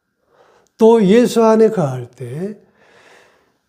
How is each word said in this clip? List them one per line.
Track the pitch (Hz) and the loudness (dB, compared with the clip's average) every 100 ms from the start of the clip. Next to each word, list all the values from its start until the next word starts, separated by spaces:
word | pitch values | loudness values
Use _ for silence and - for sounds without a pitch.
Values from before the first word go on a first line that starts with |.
| _ _ _ _ _ _ _ - | _ _ _ _ _ _ _ 0
또 | 220 233 185 | 2 2 2
예수 | 233 233 233 | 2 2 0
안에 | 220 220 220 | 0 2 0
거할 | 202 143 127 120 | 0 -6 -8 -14
때 | - 123 143 196 208 _ _ _ _ _ _ _ _ _ _ | -18 -16 -12 -14 -14 _ _ _ _ _ _ _ _ _ _